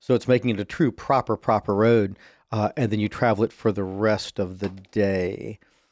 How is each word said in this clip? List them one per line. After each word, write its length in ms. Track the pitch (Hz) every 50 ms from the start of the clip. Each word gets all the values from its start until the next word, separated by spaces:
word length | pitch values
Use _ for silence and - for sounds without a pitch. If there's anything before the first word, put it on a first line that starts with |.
So 140 | _ - 127
it's 140 | 113 - -
making 220 | 123 120 - 127
it 100 | 110 98
a 40 | 101
true, 240 | - - - 170 123
proper, 440 | - - - - 139 127 - - 107
proper 380 | - - - 110 104 - - 101
road, 440 | 101 110 117 117 113 101 98 98 - - - _ _ _ _
uh, 180 | - 107 104 104 -
and 140 | - 127 107
then 80 | 107 107
you 80 | 104 104
travel 360 | - - 127 117 107 98 113
it 80 | -
for 180 | - - - 113
the 120 | 98 101 98
rest 540 | 92 95 98 107 110 107 104 - - - -
of 180 | 101 90 92 92
the 100 | 101 95
day. 920 | 92 95 95 _ - 110 101 98 98 92 90 90 101 - 110 110 107 - _ _ _ _ _ _